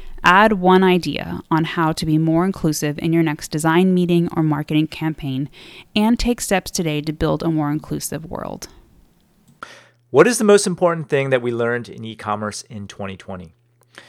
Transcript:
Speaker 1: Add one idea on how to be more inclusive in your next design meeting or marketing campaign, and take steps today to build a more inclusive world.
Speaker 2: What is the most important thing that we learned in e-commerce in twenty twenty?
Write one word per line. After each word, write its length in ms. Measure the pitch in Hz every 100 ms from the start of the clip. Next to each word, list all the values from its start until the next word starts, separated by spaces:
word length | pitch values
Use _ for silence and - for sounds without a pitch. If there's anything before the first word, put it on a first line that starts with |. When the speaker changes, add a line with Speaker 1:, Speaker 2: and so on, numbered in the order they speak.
| - -
Speaker 1:
Add 300 | 170 185 220
one 300 | 196 180 185
idea 580 | 190 180 151 - - 180 -
on 120 | 160 160
how 260 | - 160
to 140 | 160 160
be 120 | 156
more 280 | 160 160 190
inclusive 520 | 190 160 151 151 147
in 160 | 165
your 80 | 165
next 280 | 160 151 -
design 440 | 156 160 165 190
meeting 340 | 180 175 175 170 -
or 60 |
marketing 460 | 156 147 151 156 156
campaign, 600 | - 160 156 139 131 147 - - - - 214
and 220 | 220 233
take 240 | 240 240
steps 300 | - 185 -
today 280 | - 165 151
to 120 | 151
build 300 | 156 156 151
a 80 | 170
more 180 | 156 147
inclusive 560 | 156 - 151 - 147 160
world. 440 | - 50 - - - _ _ _ _ _ _ _ _ - - _ _ _
Speaker 2:
What 180 | 127 208
is 120 | 226
the 40 |
most 220 | 208 202 202
important 420 | 170 175 165 147
thing 220 | 139 135
that 140 | 127
we 80 | 120
learned 380 | 117 117 120 117
in 140 | -
e-commerce 600 | 113 110 110 104 107 -
in 240 | - 104 98
twenty 280 | - 95 95
twenty? 380 | - 92 85 _ _ _ _ -